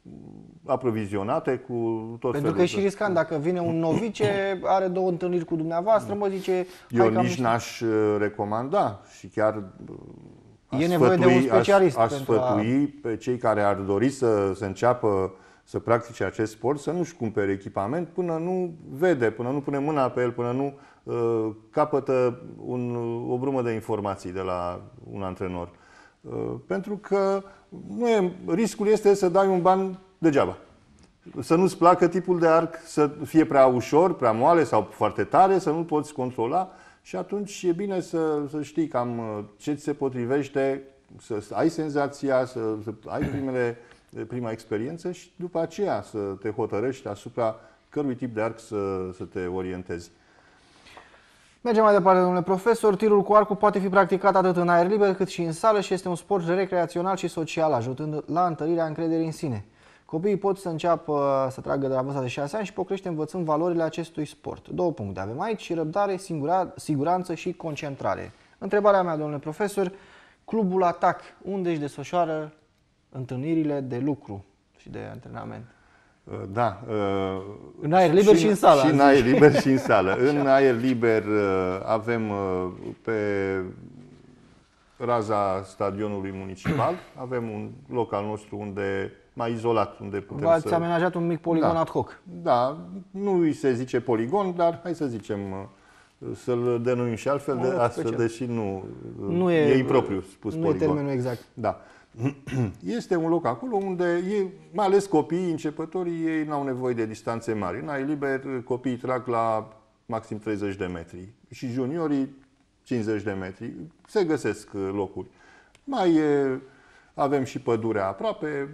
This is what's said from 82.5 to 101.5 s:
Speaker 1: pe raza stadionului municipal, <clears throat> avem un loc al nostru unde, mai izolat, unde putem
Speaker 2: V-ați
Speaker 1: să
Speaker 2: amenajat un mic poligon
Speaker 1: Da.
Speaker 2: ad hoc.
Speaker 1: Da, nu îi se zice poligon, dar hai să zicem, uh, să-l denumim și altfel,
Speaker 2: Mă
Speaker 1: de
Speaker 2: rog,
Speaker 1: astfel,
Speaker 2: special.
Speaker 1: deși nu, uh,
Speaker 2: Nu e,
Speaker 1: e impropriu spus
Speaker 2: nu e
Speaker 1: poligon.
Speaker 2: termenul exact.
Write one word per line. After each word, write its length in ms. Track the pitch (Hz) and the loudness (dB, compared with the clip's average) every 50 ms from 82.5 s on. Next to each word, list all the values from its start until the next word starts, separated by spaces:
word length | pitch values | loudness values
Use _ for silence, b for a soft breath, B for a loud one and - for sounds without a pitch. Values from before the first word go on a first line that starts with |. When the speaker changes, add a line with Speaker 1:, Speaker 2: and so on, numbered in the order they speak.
| 92 90 92 90 92 - 92 117 110 - | -2 -2 -4 -6 -8 -10 -12 -12 -14 -8
Speaker 1:
pe 120 | - 113 113 107 104 104 101 98 98 98 95 95 92 95 - - - - - - - - - - - - - - - - _ _ _ _ _ _ _ _ _ | -6 -4 -2 -2 -2 -2 0 0 -2 -2 -2 -4 -4 -8 -10 -14 -18 -20 -20 -20 -20 -20 -20 -20 -20 -20 -20 -20 -20 -20 _ _ _ _ _ _ _ _ _
raza 680 | - 123 120 120 117 104 107 110 104 101 98 92 98 98 | -6 -2 0 0 0 0 0 0 2 2 0 0 -2 -6
stadionului 680 | - - - 104 98 95 101 107 104 104 98 95 98 95 | -8 -6 -4 -4 -4 -2 -4 -4 -4 -4 -6 -6 -8 -8
municipal, 600 | 95 95 95 92 - - - 160 135 120 156 180 180 - - | -10 -10 -12 -12 -8 -6 -4 -2 0 0 -2 -2 -4 -10 -16
<clears throat> 160 | - 139 131 | -16 -14 -10
avem 260 | 123 127 120 117 113 | -8 -6 -6 -6 -6
un 200 | 107 107 107 110 113 - - - | -8 -8 -10 -12 -14 -18 -14 -6
loc 200 | 131 120 110 - | -4 -4 -2 -2
al 120 | 110 101 104 | -2 -4 -4
nostru 340 | 107 107 104 - - 104 101 | -4 -6 -8 -10 -12 -12 -10
unde, 540 | 104 104 95 101 98 98 98 98 101 98 - - _ _ | -10 -8 -6 -4 -4 -2 -2 -4 -6 -8 -10 -16 _ _
mai 200 | _ - 117 117 | _ -6 -6 -4
izolat, 460 | 120 110 110 120 117 107 98 - - - | -4 -2 0 0 2 2 0 0 -4 -10
unde 220 | 107 101 98 101 | -10 -8 -8 -8
putem 240 | - - - 139 151 | -8 -8 -8 -2 2
Speaker 2:
V-ați 220 | 165 165 165 156 - | 2 2 2 2 0
Speaker 1:
să 60 | 175 | 0
Speaker 2:
amenajat 400 | 165 170 170 170 165 175 180 175 | 0 0 0 0 0 0 0 -2
un 120 | 175 170 | -2 -2
mic 120 | 170 170 156 | -2 -2 -2
poligon 320 | - 170 165 160 147 - | -2 0 2 2 2 2
Speaker 1:
Da. 80 | 165 165 | 2 2
Speaker 2:
ad 80 | 160 - | 0 0
hoc. 320 | - 151 - - - - _ 180 175 175 | -2 -4 -4 -4 -8 -18 _ -18 -14 -4
Speaker 1:
Da, 360 | 170 165 127 120 123 135 151 170 175 175 185 196 180 - | 0 2 4 4 2 0 -2 -6 -12 -14 -14 -16 -16 -14
nu 280 | - 190 202 202 190 175 | -10 -6 -2 0 2 2
îi 140 | 170 156 | 2 2
se 200 | 143 - - 135 | 0 0 0 0
zice 280 | 123 117 127 127 - 123 | 0 0 -2 -2 -2 -2
poligon, 540 | 117 - 117 110 113 123 175 208 196 185 175 | 0 0 0 0 0 0 0 0 0 -2 0
dar 240 | 175 170 170 165 170 | 0 2 0 0 -2
hai 120 | - 180 160 | -6 -8 -6
să 120 | - 151 | -4 -4
zicem, 320 | 131 117 104 - - 107 101 101 98 95 98 98 95 b b b b b b b b b _ | -4 -4 -6 -6 -6 -6 -6 -6 -6 -8 -10 -12 -14 b b b b b b b b b _
uh, 140 | 135 120 113 | -12 -12 -10
să-l 440 | - - 131 123 120 120 123 120 120 | -6 -4 -2 -2 0 0 0 0 0
denumim 320 | 117 123 123 123 123 120 113 | 0 0 0 0 0 -2 -4
și 140 | - - 131 | -4 -2 -2
altfel, 260 | 143 143 - 156 135 | -2 -2 -2 -4 -4
Speaker 2:
Mă 80 | 120 | -2
Speaker 1:
de 60 | 123 131 | -2 0
Speaker 2:
rog, 100 | - - | 2 2
Speaker 1:
astfel, 260 | 117 120 - 170 151 | 0 0 0 -2 -4
Speaker 2:
special. 220 | 117 113 123 117 | -4 -2 0 -2
Speaker 1:
deși 180 | 113 113 - 131 | -2 -2 -4 -6
nu, 400 | 120 120 113 107 98 98 95 98 107 120 127 117 113 120 113 | -6 -4 -4 -4 -4 -6 -6 -8 -12 -14 -14 -14 -14 -12 -8
uh, 140 | 101 - 165 | -6 -4 -2
Speaker 2:
Nu 160 | 180 185 180 | 0 2 2
e, 60 | 170 | 2
Speaker 1:
e 220 | 160 147 143 135 135 | 4 4 4 4 4
impropriu 420 | 127 139 135 127 107 107 101 92 | 4 4 2 2 2 2 -2 -6
spus 340 | - - - _ - 107 156 | -6 -8 -14 _ -8 -6 -4
Speaker 2:
nu 60 | 160 | -2
e 40 | 165 | 0
Speaker 1:
poligon. 220 | - 143 - 160 | 0 0 2 0
Speaker 2:
termenul 240 | 151 151 147 143 143 | 0 0 0 -2 -2
exact. 340 | 135 127 123 127 120 - - _ | -2 -2 -2 -4 -6 -8 -10 _